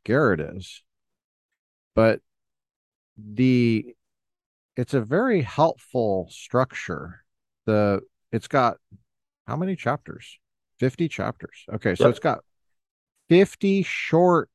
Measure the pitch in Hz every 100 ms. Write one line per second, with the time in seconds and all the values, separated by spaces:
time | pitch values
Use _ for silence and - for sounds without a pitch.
0 | - 127 139 87 78 92 92 - _ _
1 | _ _ _ _ _ _ _ _ _ -
2 | 113 107 _ _ _ _ _ _ _ _
3 | _ - 107 104 127 127 117 113 120 -
4 | _ _ _ _ _ _ _ - 123 139
5 | 110 156 262 202 120 - 160 - _ 127
6 | 113 95 85 - - 123 131 - - 78
7 | 78 - _ _ _ _ - 107 104 98
8 | - _ _ 113 - 143 120 - _ 95
9 | _ _ _ _ - 131 185 190 - 143
10 | - - - - _ _ _ - 131 -
11 | 165 - 98 - - - - 110 104 90
12 | 135 - 160 123 - _ _ _ _ _
13 | _ _ - 170 196 - 196 196 185 -
14 | - 160 180 170 -